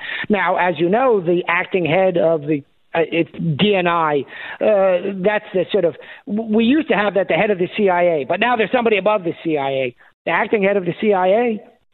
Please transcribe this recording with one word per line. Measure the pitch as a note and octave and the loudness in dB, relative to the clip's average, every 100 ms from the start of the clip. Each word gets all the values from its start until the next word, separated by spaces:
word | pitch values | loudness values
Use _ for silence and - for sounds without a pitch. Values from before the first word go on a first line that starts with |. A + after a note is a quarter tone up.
| - - - | -10 -10 -2
Now, | G3+ F3 F#3 | 0 0 0
as | F3+ D3+ | 0 0
you | E3+ | 0
know, | A3 C4 G#3+ | 2 2 2
the | E3 F3 F3 | 2 -2 0
acting | F3 F3+ F#3+ | -2 0 -2
head | D#3+ F3 F#3+ F3 | 0 2 2 2
of | E3 D#3+ | 0 0
the, | C#3+ D3+ - _ _ | -2 -4 -6 _ _
uh, | E3 D#3 | -2 -2
it's | E3 D#3+ | -2 -4
D | - E3+ C#3 G#3 | -4 -4 0 2
N | G3 F3 | 2 0
I, | E3+ D#3 D3 B2 - - - | 0 0 -2 -4 -12 -16 -2
uh, | G#3+ G3+ F#3+ F3+ G3 G3 | 2 4 2 0 -2 -2
that's | F#3+ G#3 - F#3 | -2 -2 -2 -4
the | E3 | 0
sort | G#3 E3+ | 0 0
of, | - - - - | -2 -14 -18 -6
w-, | G#3 A3+ G#3+ | -6 0 2
we | A3+ | 4
used | D4+ - | 2 2
to | G3 | 0
have | G#3 F#3+ | 2 0
that, | F#3 | 0
the | |
head | E3 G#3 | 0 0
of | F#3 | 0
the | F3 - | -2 0
C | G3 | 2
I | F3 | 4
A, | F3 D#3+ | 2 0
but | B2+ F3+ | -2 0
now | A#3 A#3+ | 0 0
there's | G#3 | 0
somebody | B3 A3+ G3+ | 0 2 2
above | F#3+ G#3+ | 2 0
the | F3 - | -2 -6
C | E3+ D3+ | -4 -2
I | C3+ | -2
A. | C3+ B2+ - - _ - | -2 -4 -8 -20 _ -4
The | |
acting | E3+ G#3+ A3+ | -2 0 0
head | G3 G3+ | 0 0
of | F3 | -2
the | D#3 | -2
C | G#3+ | 0
I | F#3+ F#3 | 2 2
A | G#3+ A#3+ G#3 - _ _ | 2 0 -4 -10 _ _